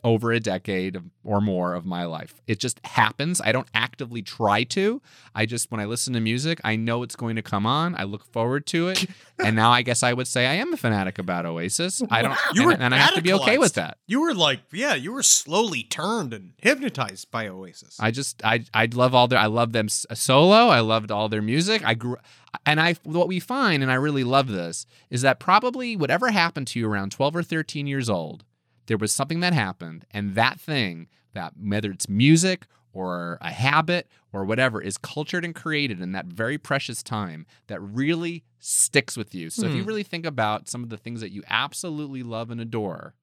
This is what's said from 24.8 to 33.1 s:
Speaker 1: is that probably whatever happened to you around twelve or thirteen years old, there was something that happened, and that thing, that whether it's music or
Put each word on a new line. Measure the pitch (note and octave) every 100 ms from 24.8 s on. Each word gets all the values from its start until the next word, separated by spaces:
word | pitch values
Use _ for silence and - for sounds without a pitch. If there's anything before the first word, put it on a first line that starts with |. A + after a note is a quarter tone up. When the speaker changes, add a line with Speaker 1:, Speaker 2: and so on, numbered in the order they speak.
| - _ _
Speaker 1:
is | B2
that | C3+ B2+
probably | - G3 B3 B3+ B3 G#3+
whatever | C#3+ D#3 B3
happened | G#3 E3+ D#3 C3
to | A#2+
you | A2+
around | G#2 G2
twelve | - C#3 E3
or |
thirteen | E3 D#3+ D3+ D#3 C#3+
years | C#3 A#2
old, | F#2+ D#2 - _ _ _ _ -
there | A2
was | G#2+
something | - C#3 E3
that | F3+
happened, | E3 G2 F2+ E2+ E2 _
and | G#2 G2+ G2
that | A#2+ -
thing, | - D3 G#2 E2 E2 _ _
that | G2+ E2 D2+
whether | G2+ G#2 G#2+
it's | F#2+ -
music | G2 C3+ D#3+ F#3 F3+ - _ _
or | F#2 F#2